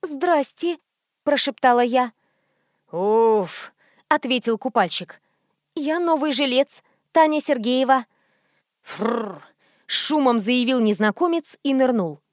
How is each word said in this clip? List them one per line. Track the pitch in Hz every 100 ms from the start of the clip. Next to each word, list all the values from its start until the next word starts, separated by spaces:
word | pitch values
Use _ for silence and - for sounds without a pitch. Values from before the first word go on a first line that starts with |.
"Здрасте", | 349 285 349 320 269 - 339 330 _ _ _ _
прошептала | - 285 - 240 254 240
я. | 247 254 247 _ _ _ _ _ _ _ _
"Уф", | 170 196 220 226 220 180 - - _ _ _ _
ответил | - 247 254 - 226
купальщик. | 262 233 185 - 180 - _ _ _ _ _ -
"Я | 285 320
новый | 349 320 302
жилец, | 247 277 247 277 - _ _ _
Таня | 330 311 302
Сергеева". | 285 269 220 254 262 262 233 _ _ _ _ _ _ _
"Фррр", | - - 214 233 214 160 - _ _ _ _
шумом | - - 302 269 233
заявил | 196 247 240 262
незнакомец | 220 208 214 202 349 339 - -
и | 277
нырнул. | 269 262 240 175 147 _